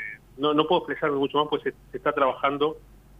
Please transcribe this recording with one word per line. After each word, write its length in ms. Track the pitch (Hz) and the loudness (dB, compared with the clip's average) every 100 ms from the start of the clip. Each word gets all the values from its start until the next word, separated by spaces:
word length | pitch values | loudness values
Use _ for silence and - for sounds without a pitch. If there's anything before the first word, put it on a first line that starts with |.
| 107 107 - 131 | -12 -16 -16 -4
no, 160 | 151 | 0
no 140 | 151 156 | 2 4
puedo 140 | 175 | 2
expresarme 360 | 151 135 151 139 | 0 -4 -2 0
mucho 220 | 139 147 | 0 0
más, 80 | 151 | 0
pues 140 | 143 | -2
se, 100 | 135 - - | -4 -8 -14
se 60 | 127 | -6
está 140 | 151 | -2
trabajando 680 | 143 131 - 139 143 151 156 - - - - | 2 0 2 -2 0 -2 -4 -16 -20 -20 -20